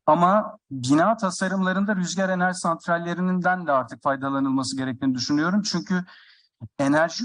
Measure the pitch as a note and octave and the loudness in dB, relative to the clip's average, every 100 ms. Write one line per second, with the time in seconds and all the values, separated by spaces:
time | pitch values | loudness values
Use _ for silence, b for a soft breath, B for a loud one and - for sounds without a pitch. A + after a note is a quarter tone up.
0 | - D#3+ F3 G#3 - - _ C3+ B2 D3 | 0 4 4 2 0 -10 _ -8 2 4
1 | G#3 A3+ F#3+ F3 F#3 F#3+ F#3 F#3 G3+ F#3+ | 4 2 -2 -2 -2 0 0 0 0 0
2 | E3+ F#3+ F#3+ F#3 F#3 F3+ F3 E3 - E3+ | -2 -2 0 0 0 0 -2 -2 -2 -2
3 | E3+ E3+ F#3 F#3 F3+ F#3 D#3+ C3+ B2 C3 | -2 -2 0 0 0 0 2 0 0 -4
4 | C#3+ C3+ C3+ C#3 C#3 C3+ C3 C3+ C3 A#2+ | -2 -2 -2 0 0 0 -2 -4 -6 -2
5 | C3+ B2+ A2 D3 E3 G#3 G#3 F3 - F3+ | -2 -2 0 0 2 0 0 -4 -2 -4
6 | F3+ B B B B _ A2+ - C#3 D3+ | -4 B B B B _ -16 -4 0 2
7 | E3+ - | 0 -2